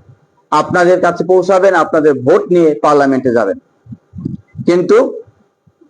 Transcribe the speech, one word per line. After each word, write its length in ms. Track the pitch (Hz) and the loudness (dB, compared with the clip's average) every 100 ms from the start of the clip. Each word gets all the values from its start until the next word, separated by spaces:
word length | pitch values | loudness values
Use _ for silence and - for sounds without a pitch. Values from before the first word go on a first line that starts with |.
| - - _ _ - | -20 -20 _ _ -4
আপনাদের 460 | 156 - 180 175 180 | -2 -2 0 2 2
কাছে 220 | 175 175 | 0 -2
পৌঁছাবেন, 500 | 175 185 175 190 190 | 0 0 2 2 2
আপনাদের 400 | 175 151 160 151 127 127 | 2 0 0 0 0 0
ভোট 180 | 196 - | 0 2
নিয়ে 180 | 175 160 147 | 0 2 0
পার্লামেন্টে 480 | 156 147 139 131 127 | 0 2 2 0 -2
যাবেন। 240 | 117 98 87 _ _ 120 - _ - - - _ - - | -2 -2 -6 _ _ -20 -20 _ -14 -12 -14 _ -8 -2
কিন্তু 320 | 180 - - 240 - - _ _ _ _ _ | 0 2 2 0 -6 -18 _ _ _ _ _